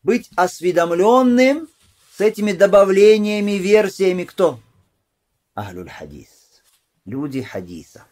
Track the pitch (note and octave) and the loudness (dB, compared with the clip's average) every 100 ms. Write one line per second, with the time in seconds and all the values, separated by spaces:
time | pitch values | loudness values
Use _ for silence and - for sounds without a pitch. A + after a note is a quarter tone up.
0 | - A#3 - - G3+ - F3+ E3+ E3+ E3+ | -2 -4 -4 -4 -4 -2 -2 -2 -2 0
1 | G#3 B3+ B3+ A#3+ C4 D4 D#4+ _ _ _ | 2 4 2 4 2 0 -8 _ _ _
2 | _ - G#3 G#3+ G#3 F3 G3 G3+ G3 F#3+ | _ -4 -2 -2 -6 2 4 4 4 4
3 | G#3 G#3+ G#3 G#3 G3+ G3+ F#3 G#3+ G3 - | 6 4 0 -4 -4 -4 2 2 2 -2
4 | F#3 F3+ E3+ - F3 A#2 _ _ _ _ | -2 -2 -8 -2 -2 -2 _ _ _ _
5 | _ _ _ _ _ - G2+ F2+ F2 - | _ _ _ _ _ -16 -14 -14 -16 -18
6 | D2+ C#2 - _ _ _ _ _ _ _ | -20 -20 -20 _ _ _ _ _ _ _
7 | - C3 D3 C3 A2 G2 F2+ E2+ C#2+ - | -14 -10 -8 -10 -10 -14 -14 -18 -20 -20
8 | _ | _